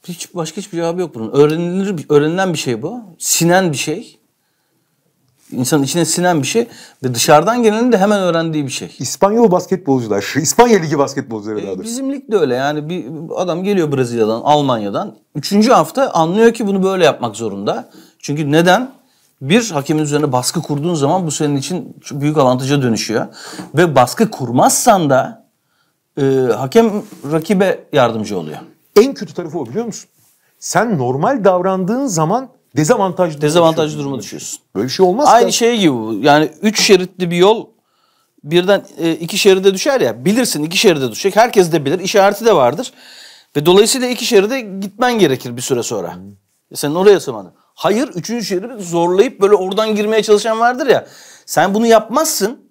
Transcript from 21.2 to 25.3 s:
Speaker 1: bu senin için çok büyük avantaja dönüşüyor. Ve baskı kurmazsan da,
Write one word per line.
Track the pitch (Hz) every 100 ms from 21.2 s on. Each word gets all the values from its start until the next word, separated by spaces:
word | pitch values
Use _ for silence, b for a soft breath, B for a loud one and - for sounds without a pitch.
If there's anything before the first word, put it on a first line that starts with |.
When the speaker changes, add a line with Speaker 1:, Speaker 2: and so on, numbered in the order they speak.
| 170
Speaker 1:
bu |
senin | - 151 143
için | 139 185 - -
çok | - 147
büyük | 147 151
avantaja | 131 127 131 143
dönüşüyor. | 127 107 - 107 - B B B B 139
Ve | 175 139
baskı | 123 - 226
kurmazsan | - 123 120 220 - - 202 156
da, | 131 113